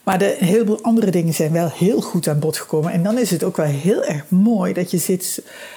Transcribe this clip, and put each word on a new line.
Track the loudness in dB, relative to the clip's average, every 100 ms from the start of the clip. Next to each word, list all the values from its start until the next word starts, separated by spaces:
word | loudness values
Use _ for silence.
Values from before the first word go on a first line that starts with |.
Maar | -2 2
de, | 2 2
een | 2
heleboel | 2 2 0
andere | 2 2 2
dingen | 2 0
zijn | 0 0
wel | 0 -2
heel | 0 2 2
goed | 0 -2 0
aan | 0
bod | 0 -4
gekomen. | -4 -2 0
En | 0
dan | 0 0
is | 0
het | 0
ook | -2 0
wel | 0
heel | 0 0 0
erg | -2 -4 0
mooi | 2 2 2 0
dat | -2 -2
je | -2
zit, | -2 -2 -4 -10 -12 -18 -20